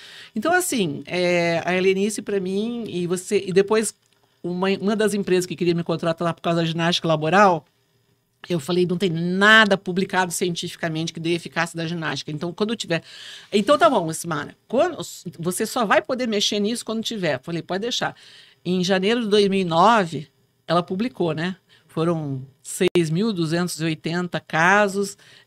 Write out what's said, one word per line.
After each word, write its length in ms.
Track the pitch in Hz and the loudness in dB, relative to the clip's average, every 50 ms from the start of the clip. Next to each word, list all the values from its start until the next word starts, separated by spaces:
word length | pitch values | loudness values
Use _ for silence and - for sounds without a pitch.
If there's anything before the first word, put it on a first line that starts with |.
| - - - - - - - | -20 -20 -20 -20 -18 -10 -8
Então, 180 | 220 208 320 | -4 0 2
assim, 520 | 359 359 349 - 294 240 190 151 139 - - | 2 2 2 0 0 0 0 -2 -2 -6 -8
é, 560 | - - 180 180 175 175 175 170 170 170 165 - | -6 -2 0 0 2 2 2 2 0 0 0 -2
a 80 | 175 180 | -2 0
Helenice, 440 | 185 185 196 190 190 196 220 214 - | 2 2 2 2 2 0 -2 -4 -6
pra 180 | 202 - 202 196 | -6 -4 -4 -4
mim, 420 | 180 185 190 202 214 233 240 240 220 - | -2 -2 -4 -4 -4 -4 -6 -8 -8 -6
e 180 | - 180 175 | -6 -4 -2
você, 380 | 170 185 180 185 - 214 190 - | -2 -4 -4 -4 -2 -2 -2 0
e 60 | 180 | 2
depois 420 | 170 190 196 196 214 220 220 214 - _ _ _ _ _ _ _ _ _ | 2 2 2 4 2 0 0 -2 -6 _ _ _ _ _ _ _ _ _
uma, 260 | - 175 180 180 190 190 196 - | -8 -6 -2 0 0 0 0 0
uma 160 | 185 202 226 | 0 0 2
das 180 | 202 214 202 202 | 2 2 2 0
empresas 320 | 202 196 - 185 180 180 | 0 0 2 2 0 0
que 80 | - 170 | -2 -4
queria 200 | - 180 175 170 | -2 0 2 2
me 100 | 170 170 | 0 0
contratar 400 | - 165 151 180 170 165 - 175 | -2 -4 -2 0 -2 -2 0 -2
lá 80 | 170 160 | -2 -2
por 60 | - | -2
causa 180 | - 180 170 170 | -2 0 0 0
da 40 | 165 | 0
ginástica 400 | 165 160 170 165 170 175 - - | 0 0 0 0 0 0 0 0
laboral, 580 | 165 160 151 156 160 175 202 208 190 175 151 - _ _ _ _ _ _ _ _ _ _ _ _ _ _ - - - | 0 0 2 2 2 6 6 6 6 4 2 -4 _ _ _ _ _ _ _ _ _ _ _ _ _ _ -16 -6 -4
eu 100 | 175 165 | -4 -4
falei, 260 | - - 180 180 180 | -2 0 0 2 2
"Não 100 | 170 180 | 2 0
tem 140 | 170 202 180 | 0 0 0
nada 640 | 160 165 170 175 180 190 202 214 220 220 220 196 190 | 0 0 -2 0 2 4 6 8 8 8 8 6 2
publicado 540 | 190 - 190 175 196 190 190 - 185 185 175 | 0 -2 -4 -2 -2 -2 0 0 -2 -2 -2
cientificamente 800 | 170 - 196 180 170 - - 170 - - - 165 156 156 165 165 | -2 -2 -2 -2 -4 -4 -8 -10 -8 -6 -6 -4 -4 -4 -4 -6
que 60 | - 170 | -6 -6
dê 140 | 160 165 175 | -4 -2 -4
eficácia 420 | 165 - 160 - 165 165 170 - | -4 -4 -6 -4 -4 -4 -4 -4
da 100 | 165 165 | -8 -6
ginástica. 440 | 160 175 170 160 151 139 135 - - | -6 -6 -6 -6 -6 -6 -6 -8 -10
Então, 220 | 151 147 170 175 | -8 -8 -8 -8
quando 180 | 165 - 214 214 | -4 -4 -4 -4
eu 60 | 233 | -4
tiver." 260 | - - - 165 165 - - - - - - - - - - | -6 -4 -4 -4 -4 -4 -8 -20 -20 -18 -18 -20 -20 -10 -2
"Então 240 | - 202 196 - 294 | 0 2 4 4 4
tá 140 | 285 349 311 | 6 6 4
bom, 220 | 262 196 170 160 | 4 4 0 -2
Simara, 440 | 160 - - 170 160 147 151 - - _ _ - | -6 -6 -6 -4 -4 -4 -6 -8 -14 _ _ -2
quando, 280 | 214 262 330 359 302 - 170 - - - - 175 - - | 0 2 2 0 0 -6 -12 -12 -14 -14 -14 -14 -10 -6
você 280 | 156 180 180 - 220 | -6 -4 -4 -4 -4
só 180 | 214 - 262 226 | -4 -2 -2 2
vai 160 | 190 254 311 | 2 2 2
poder 240 | 302 - 262 226 254 226 | 2 0 -4 -4 -2 -2
mexer 300 | 208 208 - - 226 208 | -2 0 -2 0 0 0
nisso 240 | 202 208 240 226 - | -2 -2 -2 -4 -6
quando 180 | - 220 226 | -6 -6 -6
tiver." 320 | 214 - 233 208 180 156 135 | -6 -6 -6 -2 -2 -2 -2
Eu 60 | 123 | -2
falei, 200 | - 170 170 160 | -4 -6 -8 -8
"Pode 180 | - - 175 190 | -6 -6 -6 -4
deixar." 320 | 214 247 247 - - 147 - - - - - - - - _ _ - | -4 -4 -4 -4 -4 -6 -8 -10 -20 -20 -20 -20 -20 -20 _ _ -4
Em 180 | 175 180 185 180 | -2 -2 0 2
janeiro 380 | 180 196 185 185 208 233 247 | 2 2 2 2 2 0 0
de 60 | 233 202 | 0 2
dois 200 | 202 214 202 190 | 2 4 4 4
mil 120 | 190 196 | 2 0
e 40 | 190 | 0
nove, 640 | 170 160 165 185 220 240 214 185 165 160 139 151 _ _ _ _ _ _ _ _ - | 2 4 4 6 6 6 4 2 -2 -6 -10 -10 _ _ _ _ _ _ _ _ 0
ela 140 | 160 175 170 | 0 0 0
publicou, 480 | - 190 190 233 254 - - 175 165 151 | -2 -4 -4 -4 -4 -2 -2 -2 -2 -2
né? 220 | 156 165 185 185 _ _ _ _ _ _ _ | -2 -4 -6 -6 _ _ _ _ _ _ _
Foram 520 | - 160 165 175 170 160 156 143 135 131 131 - _ _ | -4 -2 0 0 0 -2 -2 -6 -6 -8 -8 -14 _ _
seis 480 | - - - - 190 180 - 175 165 151 | -14 -10 -4 0 0 2 4 2 2 2
mil 220 | 160 180 214 233 | 0 0 0 0
duzentos 480 | 208 170 165 151 165 175 180 170 - - | 0 -2 -2 0 0 0 -2 -2 -4 -4
e 40 | 160 | -4
oitenta 540 | 165 156 151 - 160 165 175 180 175 - 156 | -4 -4 -4 -4 -4 -4 -2 -4 -4 -6 -8
casos, 760 | - - - 156 165 180 202 208 208 196 190 202 202 196 - _ - - - - _ | -8 -2 0 2 4 6 6 4 4 2 0 -2 -4 -4 -6 _ -20 -20 -20 -20 _